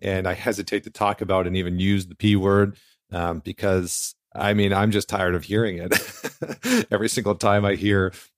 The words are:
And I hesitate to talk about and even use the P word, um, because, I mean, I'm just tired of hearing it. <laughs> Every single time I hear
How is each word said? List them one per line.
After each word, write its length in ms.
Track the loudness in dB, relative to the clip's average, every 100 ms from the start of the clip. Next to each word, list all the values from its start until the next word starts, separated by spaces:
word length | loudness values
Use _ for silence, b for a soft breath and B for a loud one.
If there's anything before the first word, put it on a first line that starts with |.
And 260 | -6 -4 -4
I 60 |
hesitate 520 | -4 -4 -4 -4 -4 -6
to 40 |
talk 320 | -4 -2 -2
about 240 | 0 0 0
and 100 | -2
even 240 | -2 0
use 280 | 2 0 -2
the 80 | -2
P 200 | 2 4
word, 420 | 4 4 4 0 b b -10
um, 280 | -6 -4 -4
because, 760 | -8 -4 0 0 0 -6 -8 -12 _
I 200 | -4 0 2
mean, 180 | 2
I'm 160 | 2 2
just 180 | 2 0
tired 280 | -2 0 -2
of 80 |
hearing 340 | -2 -2 -2 -4
it. 1120 | -2 -2 -4 -10 -12 -10 -10 -6 0 0 2
<laughs> 40 |
Every 180 | 0 0
single 260 | -2 -2 0
time 280 | 2 4
I 120 | 2 0
hear 360 | 2 2 2 -2 B